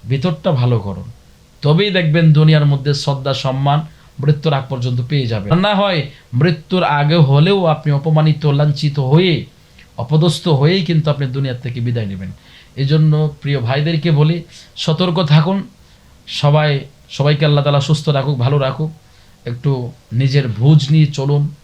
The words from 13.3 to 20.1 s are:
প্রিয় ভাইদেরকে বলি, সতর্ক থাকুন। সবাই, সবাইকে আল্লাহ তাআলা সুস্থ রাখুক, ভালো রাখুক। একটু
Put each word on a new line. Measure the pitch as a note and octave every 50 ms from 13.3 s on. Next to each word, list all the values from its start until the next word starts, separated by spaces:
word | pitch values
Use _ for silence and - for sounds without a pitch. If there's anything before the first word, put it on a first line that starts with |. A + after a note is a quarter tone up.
| D3 -
প্রিয় | - C#3 C#3+ C3+
ভাইদেরকে | A#2 A2+ C3+ C#3+ D3+ D#3+ E3+ D#3+ D3 E3+
বলি, | D#3 C#3+ D3+ D#3 E3 E3+ E3 - - - - - _
সতর্ক | - - - D#3 D#3 F3+ F3+ E3 F3+
থাকুন। | F3+ D3 D3+ D#3 D3+ F3 G3 G3 - - - _ _ _ - _ _ - - - _
সবাই, | - - - - D3 D3 D3+ D3+ D3+ C#3+ C3+ - - - _ _ _
সবাইকে | - - C3+ D3 D3+ C#3+ D#3
আল্লাহ | D3+ D3 C#3+ C#3
তাআলা | D3 C#3+ C#3+
সুস্থ | C#3 - D#3+ D3+ - -
রাখুক, | D3 C3+ C3+ C#3+ D3 B2
ভালো | A#2+ A#2+ C#3+ D3
রাখুক। | C#3 C3 - - D#3 D#3 D#3 - _ - - - - - - _ _
একটু | A#2+ A#2+ B2 C3 C#3+ C#3 B2+ B2 A#2+ - - _ _